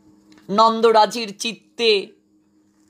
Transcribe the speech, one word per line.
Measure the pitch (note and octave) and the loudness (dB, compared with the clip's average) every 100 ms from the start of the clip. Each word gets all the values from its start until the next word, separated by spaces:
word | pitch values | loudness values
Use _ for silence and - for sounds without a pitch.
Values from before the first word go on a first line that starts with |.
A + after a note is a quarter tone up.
| _ _ _ _ - | _ _ _ _ -4
নন্দরাজের | G3+ A3+ A3+ A3+ A3 G#3 A#3+ G#3+ G3 | 2 2 2 2 2 2 -2 -12 -10
চিত্তে | A#3 F#3 _ - A3+ G3+ F#3+ _ _ _ _ _ _ _ | -10 -12 _ -4 0 0 -4 _ _ _ _ _ _ _